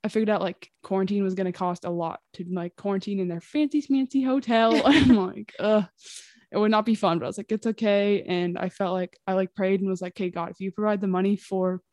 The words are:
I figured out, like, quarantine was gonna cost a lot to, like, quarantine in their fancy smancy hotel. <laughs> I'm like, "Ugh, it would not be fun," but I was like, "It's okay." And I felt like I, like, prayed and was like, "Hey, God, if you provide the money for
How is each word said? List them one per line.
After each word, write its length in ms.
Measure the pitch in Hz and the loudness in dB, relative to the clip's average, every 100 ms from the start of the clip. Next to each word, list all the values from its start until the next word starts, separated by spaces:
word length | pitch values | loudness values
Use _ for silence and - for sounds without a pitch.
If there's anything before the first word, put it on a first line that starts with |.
I 40 | 214 | -2
figured 220 | 220 214 | -2 0
out, 100 | 208 | 0
like, 300 | 180 185 - _ | -2 -6 -18 _
quarantine 420 | - 190 190 202 | -4 -2 0 0
was 120 | 196 185 | -2 -2
gonna 180 | 185 | -4
cost 320 | 175 180 175 - | -2 -4 -4 -6
a 60 | |
lot 280 | 170 165 - _ | -4 -6 -8 _
to, 100 | - 175 | -14 -8
like, 260 | 180 175 - | -6 -8 -8
quarantine 440 | 202 196 196 196 | -4 -4 -4 -4
in 80 | 180 | -4
their 140 | 170 | -6
fancy 400 | - 294 294 302 | -6 -2 0 0
smancy 420 | - 269 262 269 262 | 0 0 2 0 2
hotel. 560 | 269 233 226 226 226 | 0 2 2 4 4
<laughs> 40 | 247 | 6
I'm 300 | 302 262 226 | 6 8 6
like, 380 | 185 - 214 - | 4 -6 -14 -4
"Ugh, 280 | 208 214 185 _ - - - _ _ | 2 2 0 _ -20 -20 -20 _ _
it 60 | - | 0
would 140 | 214 | 2
not 160 | 220 220 | 2 2
be 80 | 220 | 2
fun," 240 | 190 170 | 2 0
but 60 | - | -2
I 40 | |
was 80 | - | -8
like, 140 | 196 | -6
"It's 160 | 220 233 | -4 -4
okay." 560 | 214 220 202 202 202 | -2 2 2 2 0
And 340 | - 180 180 175 | 0 -2 -2 -4
I 120 | 185 | -6
felt 240 | - 190 | -4 -4
like 260 | 185 180 _ - | -2 -6 _ -2
I, 60 | |
like, 200 | 190 190 | -2 -2
prayed 280 | - 190 196 | -2 0 0
and 80 | 190 | 0
was 120 | 185 | -4
like, 160 | 180 - | -6 -6
"Hey, 140 | 185 | -6
God, 180 | 175 170 | -4 -8
if 100 | 175 | -8
you 120 | 190 | -8
provide 280 | 180 214 202 | -2 -2 0
the 80 | 196 | 0
money 280 | 180 190 202 | 0 2 0
for 460 | - 190 185 185 _ | -2 -2 -2 -4 _